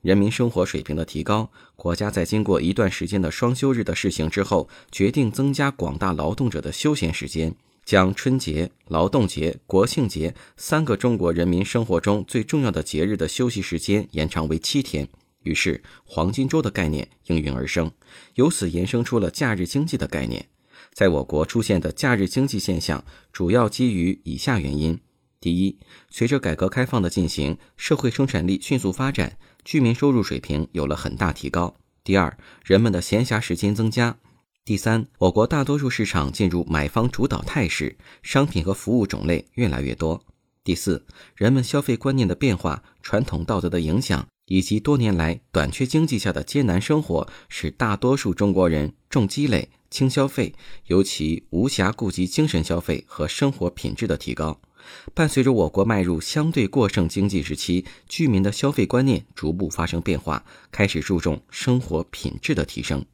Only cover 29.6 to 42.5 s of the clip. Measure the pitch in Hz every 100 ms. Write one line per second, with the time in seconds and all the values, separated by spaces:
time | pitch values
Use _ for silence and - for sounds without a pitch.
29.6 | - 160 123 120 143 127 98 64 - 73
30.6 | 80 85 69 71 - 64 92 73 69 85
31.6 | 87 - _ _ - 98 82 - - -
32.6 | - 117 117 90 - 104 127 110 - 87
33.6 | 101 104 113 110 120 117 _ _ _ _
34.6 | - 101 113 113 107 _ 92 104 113 151
35.6 | 135 143 135 - 104 90 69 - 98 87
36.6 | 82 78 73 - 123 - - - - -
37.6 | 90 - 73 - - - - 135 143 95
38.6 | 82 98 - 123 101 - 71 85 - -
39.6 | 117 65 69 62 80 82 _ _ _ _
40.6 | - 82 - 80 _ - - - 104 135
41.6 | 123 143 139 117 135 135 107 87 135